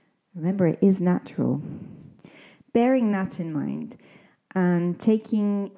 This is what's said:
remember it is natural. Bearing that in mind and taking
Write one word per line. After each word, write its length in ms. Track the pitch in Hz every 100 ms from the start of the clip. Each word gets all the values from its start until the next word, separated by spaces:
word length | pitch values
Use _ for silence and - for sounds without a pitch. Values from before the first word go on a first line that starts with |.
| _ _ _
remember 320 | 175 170 202 170
it 140 | -
is 180 | 196 190
natural. 640 | 175 180 - - 123 139 - - - - - - - - - _ _
Bearing 400 | 233 247 262 220
that 260 | 202 190 -
in 140 | 165
mind 440 | 151 139 156 156 - - - _ _ _ 190
and 420 | 180 175 175 170
taking 720 | 220 220 - 220 208 202 196